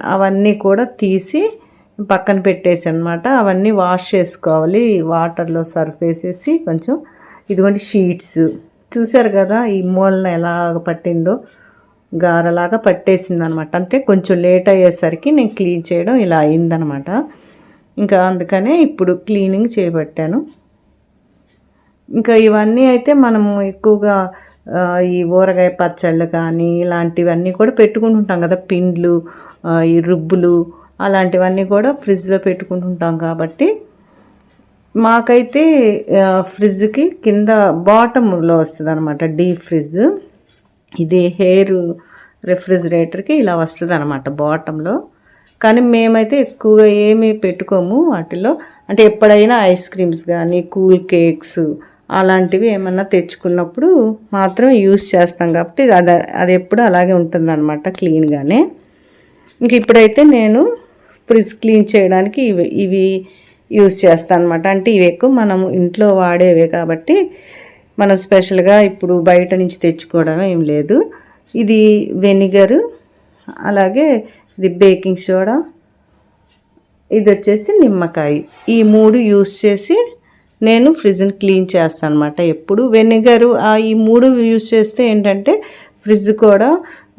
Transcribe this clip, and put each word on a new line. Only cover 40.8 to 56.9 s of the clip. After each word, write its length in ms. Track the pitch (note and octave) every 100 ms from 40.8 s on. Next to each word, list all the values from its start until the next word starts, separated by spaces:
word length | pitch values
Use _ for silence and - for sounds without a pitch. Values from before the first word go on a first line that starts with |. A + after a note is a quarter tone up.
| _ -
ఇది 280 | D#3+ F3+ F3
హెయిర్ 640 | F3 F#3 F#3+ F#3+ F#3 E3+ E3+ _ - _ _ F3+
రెఫ్రిజిరేటర్కి 880 | F3+ F#3 F3+ E3+ E3+ E3 F#3 G3
ఇలా 220 | D4+ G#3 E3+
వస్తుంది 380 | D#3+ - F3
అనమాట 360 | E3 D3 C#3 C#3
బాటంలో. 720 | D3 D3 D3+ D#3 D#3 E3 C#4+ - _ _ _ _ -
కానీ 200 | A3 A#3
మేమైతే 580 | A#3+ A#3 A3+ A3+ A3 C#4+
ఎక్కువగా 460 | B3 - A3 G#3+ G#3+
ఏమీ 460 | G#3 G#3 A3 A3
పెట్టుకోము 800 | G#3+ F#3 F#3 F#3+ F#3+ F3+ B3 E4+
వాటిలో. 480 | F#3+ D#3+ F3 A3 D#4 - _ -
అంటే 140 | G3+
ఎప్పుడైనా 540 | G#3+ G#3+ G#3+ G#3 A3 A#3+
ఐస్ 320 | F#3+ F3+ -
క్రీమ్స్ 380 | F#3 F3+ E3 E3+
కానీ 340 | E3+ E3+ F3
కూల్ 380 | F3 G3 F#3 F3+
కేక్స్ 760 | F3+ F3 E3+ D#3 - F3+ D#3 D3 - _ -
అలాంటివి 560 | F#3+ F#3+ F#3 F3+ F#3+ A3+
ఏమన్నా 360 | G3+ F#3+ F#3
తెచ్చుకున్నప్పుడు 1160 | G3 F#3 F3 - F3+ F3 E3+ - E4+ E4+ A3 G#3+ -
మాత్రం 360 | G3 F#3+ F#3 B3+
యూస్ 460 | A#3+ G3 G3 - F3+
చేస్తాం 380 | F3 - E3+
కాబట్టి 380 | E3 F3 - C4
అది, 200 | F3+ F3
అది 420 | E3+ - - F3+
ఎప్పుడు 280 | F3+ F3+ G#3
అలాగే 320 | A#3